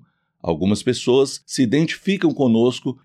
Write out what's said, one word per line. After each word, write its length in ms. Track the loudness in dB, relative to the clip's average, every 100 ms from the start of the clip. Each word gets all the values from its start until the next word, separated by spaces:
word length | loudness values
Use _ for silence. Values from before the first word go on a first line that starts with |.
| _ _ _ _
Algumas 400 | -6 -2 0 0
pessoas 600 | -2 -2 2 2 2 -4
se 160 | -8 -2
identificam 720 | 0 2 0 -4 -4 0 0
conosco 640 | 0 2 2 2 0 -8 -8